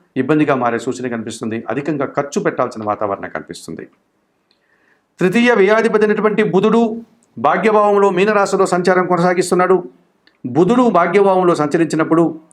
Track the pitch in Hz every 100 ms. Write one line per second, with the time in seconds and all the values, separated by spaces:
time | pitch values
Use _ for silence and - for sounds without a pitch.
0 | _ 127 127 151 151 131 120 117 127 117
1 | 123 117 110 107 113 113 - 127 143 147
2 | 131 - 139 - 160 143 123 113 107 104
3 | 104 98 90 78 - 85 - 80 - _
4 | _ _ _ _ _ _ _ _ _ _
5 | _ - 180 226 240 220 190 220 220 214
6 | 214 208 214 208 190 180 208 190 233 226
7 | - _ _ - 127 185 208 214 208 202
8 | 202 180 208 208 190 190 180 180 185 185
9 | 175 175 180 180 175 180 185 185 180 -
10 | _ _ _ _ 127 131 175 247 240 175
11 | 180 190 196 185 180 156 147 165 160 156
12 | 151 160 165 - -